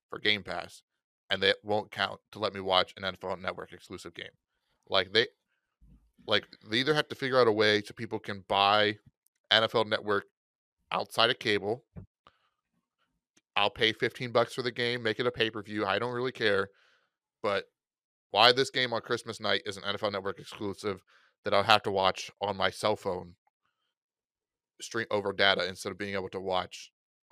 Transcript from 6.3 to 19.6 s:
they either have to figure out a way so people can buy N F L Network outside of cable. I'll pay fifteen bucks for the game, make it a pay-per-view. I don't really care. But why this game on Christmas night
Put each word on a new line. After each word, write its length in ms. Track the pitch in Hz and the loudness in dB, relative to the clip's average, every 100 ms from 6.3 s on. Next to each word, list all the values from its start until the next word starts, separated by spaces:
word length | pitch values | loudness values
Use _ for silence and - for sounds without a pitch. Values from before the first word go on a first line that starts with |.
| 104 - - 107 | -2 -2 -14 -4
they 120 | 113 | -2
either 160 | 131 151 | 0 0
have 120 | - | -2
to 60 | - | -6
figure 240 | 135 131 | 0 4
out 80 | 117 | 4
a 40 | |
way 320 | 107 107 104 | 6 4 4
so 100 | - | 0
people 240 | - 110 110 | -10 -10 -10
can 240 | - 101 90 | -10 -10 0
buy 500 | 98 101 104 104 107 _ _ _ _ - | 4 6 6 4 0 _ _ _ _ 2
N 120 | - | 4
F 120 | - 120 | 4 2
L 100 | 110 | 0
Network 400 | 107 101 101 - _ _ _ _ _ - | 0 0 -2 -2 _ _ _ _ _ -6
outside 380 | - 110 - 117 | -4 0 4 4
of 80 | 135 | 4
cable. 480 | 117 101 98 123 _ - - _ _ _ _ _ _ _ _ _ _ _ _ _ _ - | 0 0 -2 -6 _ -20 -20 _ _ _ _ _ _ _ _ _ _ _ _ _ _ -2
I'll 140 | 104 | 0
pay 240 | - 113 | 2 0
fifteen 380 | 110 120 - 123 | 2 -2 -4 -2
bucks 220 | 117 117 | 0 0
for 100 | - | -2
the 80 | 123 | -6
game, 320 | 123 120 123 | -4 -4 -2
make 160 | 113 110 | -2 -2
it 80 | 123 | -2
a 40 | |
pay-per-view. 540 | 120 113 107 101 104 101 | 0 -2 -4 -8 -4 -2
I 140 | 98 | -2
don't 140 | 123 | -2
really 180 | 120 131 | -4 -6
care. 380 | - 110 98 98 _ _ _ _ _ _ _ | -2 0 2 -2 _ _ _ _ _ _ _
But 220 | 104 98 - _ _ _ _ _ _ | -2 -2 -4 _ _ _ _ _ _
why 200 | 98 120 | 6 6
this 200 | 127 135 | 6 0
game 220 | 131 123 | -2 -4
on 80 | 117 | -4
Christmas 380 | - 117 117 107 | -4 -6 -6 -6
night 220 | 107 101 | -2 -2